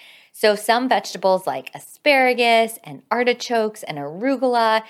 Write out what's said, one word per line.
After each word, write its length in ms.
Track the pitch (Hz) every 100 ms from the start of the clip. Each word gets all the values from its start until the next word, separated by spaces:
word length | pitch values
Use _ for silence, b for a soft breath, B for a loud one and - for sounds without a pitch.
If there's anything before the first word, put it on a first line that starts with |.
| B B B
So 200 | - 214
some 340 | 202 220 226 254
vegetables 580 | 208 - 185 190 185 175
like 240 | 135 -
asparagus 1040 | 143 - - 294 269 254 240 233 226 226 226
and 180 | - 139 _
artichokes 720 | 226 247 240 - 233 214 214
and 160 | - 151
arugula, 840 | 143 170 254 262 254 240 226 220